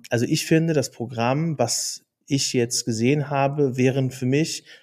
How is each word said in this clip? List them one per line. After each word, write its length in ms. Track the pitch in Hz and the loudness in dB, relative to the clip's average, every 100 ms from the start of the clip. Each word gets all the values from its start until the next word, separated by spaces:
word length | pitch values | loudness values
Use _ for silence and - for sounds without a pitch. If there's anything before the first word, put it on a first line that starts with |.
| - | -4
also 160 | 117 | -2
ich 220 | 123 156 - | 0 0 2
finde, 260 | 160 165 | 2 4
das 200 | 151 120 | 0 -2
Programm, 640 | - 117 117 120 139 165 139 | -6 -8 -2 0 0 0 0
was 460 | 113 - - - _ _ - | 0 -2 -6 -10 _ _ -2
ich 260 | 139 - | -2 0
jetzt 320 | 127 117 - | 0 0 -2
gesehen 440 | - 110 123 151 143 | -4 0 2 2 0
habe, 480 | 139 139 147 139 127 | 0 0 2 0 2
wären 360 | 127 135 131 | 2 2 -2
für 140 | - 127 | -2 0
mich 380 | 139 160 - - - | 0 0 -6 -12 -20